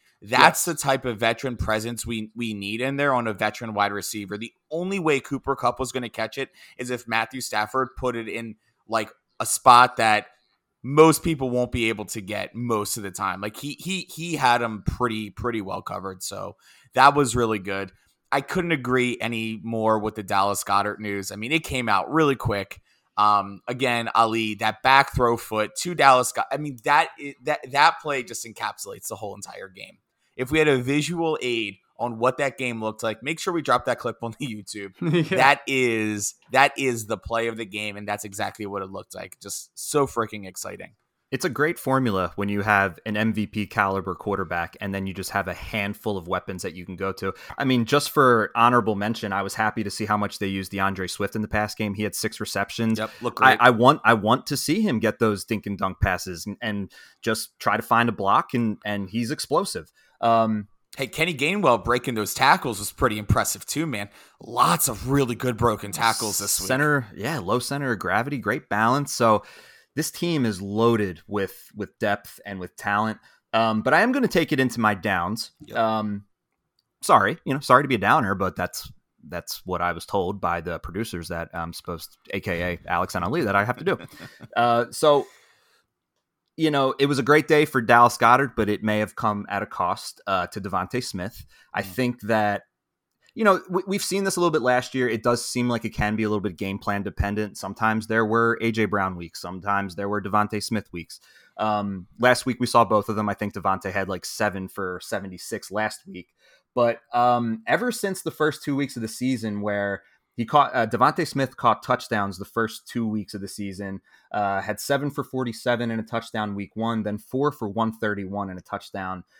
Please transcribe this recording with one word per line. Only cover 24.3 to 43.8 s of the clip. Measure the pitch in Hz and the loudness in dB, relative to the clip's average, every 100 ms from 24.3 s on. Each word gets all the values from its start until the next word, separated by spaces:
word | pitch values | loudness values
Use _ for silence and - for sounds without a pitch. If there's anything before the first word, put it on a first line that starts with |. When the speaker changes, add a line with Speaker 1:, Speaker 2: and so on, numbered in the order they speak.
| 113 110 104 | 2 -2 -2
Speaker 1:
that | 110 107 | -2 2
back | 131 135 135 | 6 6 6
throw | - 120 117 | 4 2 2
foot | - 107 107 - | -2 -2 -2 -4
to | 175 | -4
Dallas | 156 139 127 123 | 4 6 8 4
Go-, | 117 - | -2 -4
I | 147 | -4
mean, | 151 120 | -6 -6
that | 147 147 165 - | 2 2 2 -4
i-, | 143 135 | -14 -8
that, | 131 151 131 | -4 -4 -2
that | 139 160 - | 4 4 4
play | 151 139 | -4 -4
just | 117 113 | -6 -10
encapsulates | 113 - 107 - 101 104 - | -12 -8 -8 -8 -14 -12 -12
the | 104 | -10
whole | 104 | -10
entire | 101 - 98 95 | -12 -14 -16 -16
game. | 95 95 - _ _ _ - | -18 -20 -20 _ _ _ -8
If | 127 | 0
we | 156 | 4
had | 151 | 4
a | 131 | 4
visual | 123 147 143 175 165 156 | 2 0 0 -2 -2 -2
aid | 123 117 104 98 _ - | -2 -2 -4 -10 _ -8
on | 120 113 | -6 0
what | 123 127 | 0 2
that | 139 - | -2 -2
game | 127 113 | -6 -4
looked | 110 110 | -6 -4
like, | 113 107 | -4 -4
make | 135 165 | -6 -6
sure | 185 | -4
we | 170 | -2
drop | 135 123 | 2 0
that | 127 120 | 2 -2
clip | 117 - | -4 -6
on | 117 - | -10 -8
the | 139 | -8
YouTube. | 107 95 104 98 - | -8 -12 -12 -12 -6
Speaker 2:
<laughs> | 170 170 156 | 0 0 2
Yeah. | 135 | 4
Speaker 1:
That | 135 143 - | 6 4 2
is, | 135 123 113 107 104 - - - | 2 2 2 0 -2 -6 -10 0
that | 131 143 - | 4 4 4
is | 131 117 104 | -2 -2 -4
the | 104 | -6
play | - 117 117 | -4 -4 -2
of | 113 | -4
the | |
game, | 101 104 104 101 | -8 -8 -8 -8
and | 101 | -6
that's | 101 | -6
exactly | 104 95 98 - 101 | -8 -6 -6 -6 -8
what | 98 | -6
it | 95 | -8
looked | 95 - | -12 -14
like. | 101 95 - | -14 -16 -16
Just | 101 - - - | -14 -12 -14 -14
so | - 147 135 | -2 0 0
freaking | 117 110 104 | -2 -4 -6
exciting. | 95 - 98 92 92 _ _ _ - | -12 -12 -12 -12 -16 _ _ _ -8
Speaker 3:
It's | 131 | -4
a | 113 | -2
great | 110 156 170 | 0 -2 -2
formula | 131 131 123 95 87 | 0 2 2 0 -2
when | - 101 | -4 -2
you | 101 | -2
have | 104 101 98 82 110 | 2 2 2 -2 -6
an | 104 | -2
M | 110 | 0
V | 104 101 | 0 -4
P | 104 98 | -4 -4
caliber | 110 | 0